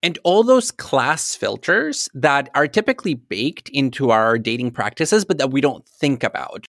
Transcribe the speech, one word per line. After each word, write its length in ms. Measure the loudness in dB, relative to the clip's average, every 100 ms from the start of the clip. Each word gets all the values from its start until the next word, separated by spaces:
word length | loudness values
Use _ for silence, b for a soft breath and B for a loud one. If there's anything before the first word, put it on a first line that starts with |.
And 140 | -4 -2
all 220 | 2 4
those 260 | 6 4 2
class 640 | -10 -2 0 0 -2 -4
filters 720 | -4 -4 -4 0 0 0 -6 -8
that 360 | 0 2 2 0
are 140 | 0 0
typically 460 | 0 0 -2 -4
baked 540 | -6 _ -4 -4 -6 -6
into 400 | -2 -2 0 2
our 280 | 4 4 2
dating 320 | 0 -4 -4
practices, 540 | -4 -6 -4 0 2
but 140 | 2 -2
that 120 | 0
we 100 | 2
don't 260 | 0 -2 _
think 340 | _ -2 0
about. 440 | -2 -4 -10 -14 -18